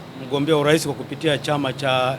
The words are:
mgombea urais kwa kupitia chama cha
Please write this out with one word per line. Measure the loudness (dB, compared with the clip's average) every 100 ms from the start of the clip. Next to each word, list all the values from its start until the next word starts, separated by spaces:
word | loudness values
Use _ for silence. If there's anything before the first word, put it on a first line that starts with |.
| -12 -14 -4
mgombea | -2 2 4
urais | 4 4 2
kwa |
kupitia | -6 -8 -4 0 0
chama | 0 0 0
cha | -2 0 2 0